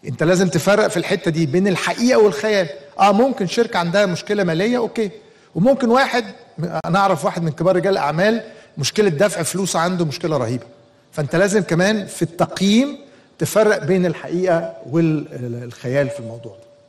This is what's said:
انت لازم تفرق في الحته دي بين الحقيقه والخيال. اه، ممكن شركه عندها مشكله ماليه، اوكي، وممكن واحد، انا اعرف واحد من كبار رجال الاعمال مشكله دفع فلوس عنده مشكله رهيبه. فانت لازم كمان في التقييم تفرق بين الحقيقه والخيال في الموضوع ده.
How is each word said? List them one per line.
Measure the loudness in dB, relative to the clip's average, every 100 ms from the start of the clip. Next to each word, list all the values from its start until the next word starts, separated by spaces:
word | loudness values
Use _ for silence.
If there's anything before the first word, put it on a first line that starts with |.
| -10
انت | -2
لازم | 2 2 2
تفرق | 0 2 2 2
في | -2
الحته | -4 -2 -2
دي | -2 0
بين | 0 0
الحقيقه | 0 -2 0 2 6
والخيال. | 4 4 0 0 0 -6 -16 2
اه، | 4
ممكن | 4 2 0 -4
شركه | 0 0 0
عندها | 0 2 2
مشكله | -2 -2 0
ماليه، | 0 0 0 0
اوكي، | -2 -2 -4 -6 -20 _ _
وممكن | 0 2 2 4
واحد، | 2 2 0 -4 -14 -20 -10 -6 -6
انا | 0 2
اعرف | 2 2
واحد | -2 -2
من | -4
كبار | 0 2 2
رجال | 2
الاعمال | 0 0 0 2 0 -4 -20 -20 -6
مشكله | -4 2 0
دفع | 4 0 0
فلوس | -6 -4 -2 0
عنده | -2 0
مشكله | -2 -4 -4 -2
رهيبه. | -2 -4 -8 -20 _ _ _
فانت | -8 -2 2
لازم | 2 2
كمان | 0 2 2 0 -4
في | -6
التقييم | -6 -2 -4 0 2 4 2 -4 -18 -20 _ _
تفرق | -2 2 2 2
بين | 0 0 0
الحقيقه | -4 -6 -2 0 0 -2 -12 -4
والخيال | 0 2 0 -4 -10 -10 -10 -12 -12 -4 -2 -2
في | -4
الموضوع | -12 -14 -16 -20
ده. | -20 -20